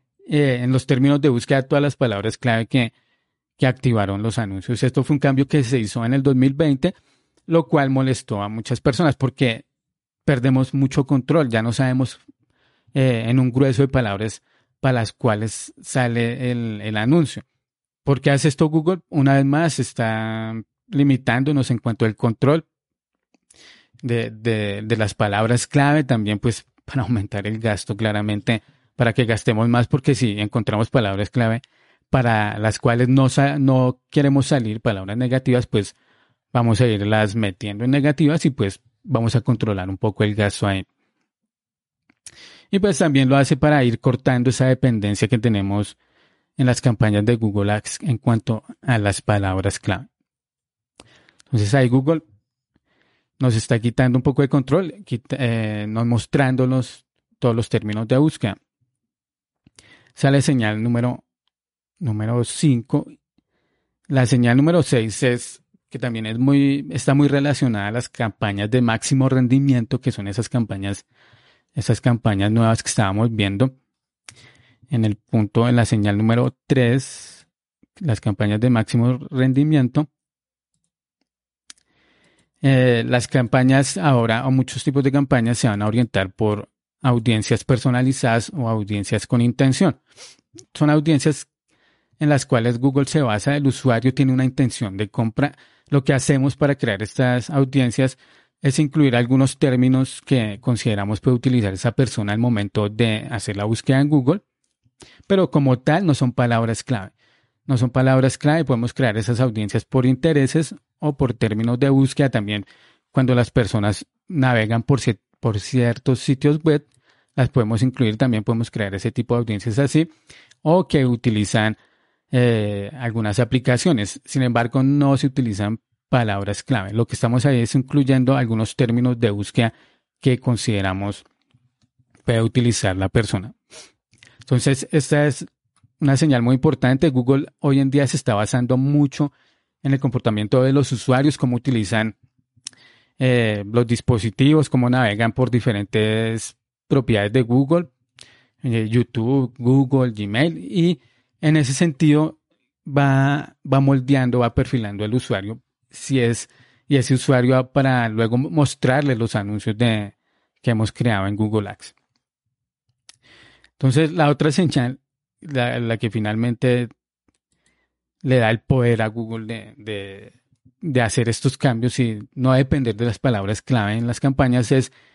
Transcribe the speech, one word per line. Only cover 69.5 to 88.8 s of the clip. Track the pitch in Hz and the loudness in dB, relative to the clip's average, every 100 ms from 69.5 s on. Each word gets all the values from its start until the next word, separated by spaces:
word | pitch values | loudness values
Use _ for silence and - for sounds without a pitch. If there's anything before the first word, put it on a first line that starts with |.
| 135 139 123 113 127 | 2 4 2 0 -4
que | - | -4
son | 110 101 | -6 -6
esas | 101 107 | -6 -4
campañas, | 127 107 98 98 98 _ _ _ _ _ _ _ - | -4 -4 -6 -6 -8 _ _ _ _ _ _ _ -8
esas | - 113 | -2 0
campañas | 127 117 113 98 101 | 0 0 0 0 2
nuevas | 110 113 113 | 2 2 0
que | - | -2
estábamos | - 101 98 117 | -2 0 0 -2
viendo | 110 101 101 131 - _ _ _ _ - - - _ _ _ - | 0 -2 0 -2 -4 _ _ _ _ -20 -20 -20 _ _ _ -6
en | 123 | -2
el | 110 104 | 0 -2
punto, | - 113 101 120 120 | -2 -2 0 0 2
en | 120 | 2
la | |
señal | 110 113 104 101 | 2 0 0 0
número | 110 117 127 - - | 2 2 0 -4 -2
tres, | 131 120 131 - - - - _ _ _ _ _ - | 0 2 0 -4 -16 -20 -20 _ _ _ _ _ -10
las | 170 110 | -4 -4
campañas | - 98 104 104 | -4 -2 -2 0
de | 123 | 2
máximo | 117 107 120 120 123 - | 2 0 0 0 -2 -4
rendimiento. | 131 131 131 151 156 123 139 151 _ _ _ _ _ _ _ _ _ _ _ _ _ _ _ _ - _ _ _ _ _ _ _ - | -2 0 2 2 2 2 0 -4 _ _ _ _ _ _ _ _ _ _ _ _ _ _ _ _ -20 _ _ _ _ _ _ _ -2
Eh, | 139 131 127 117 120 | 2 4 4 2 2
las | 123 - | -2 0
campañas | 135 117 135 127 135 139 196 | -2 2 2 4 4 2 -2
ahora, | 156 127 113 113 131 | 2 2 2 0 0
o | |
muchos | 131 127 - - | 0 0 -4 -2
tipos | 139 | 0
de | 139 | 0
campañas, | 139 135 131 113 120 | 0 2 0 0 0
se | 120 | 0
van | 101 | 0
a | 104 | -2
orientar | 113 117 98 98 | 0 0 -2 -4
por | - 107 104 - _ _ _ | -2 -2 -2 -8 _ _ _
audiencias | 135 120 117 110 - 113 - | 0 0 2 0 0 -2 0
personalizadas | 123 139 123 127 131 120 113 - 175 | 0 0 0 0 0 0 0 -2 -6
o | 113 | -4
audiencias | 110 | -4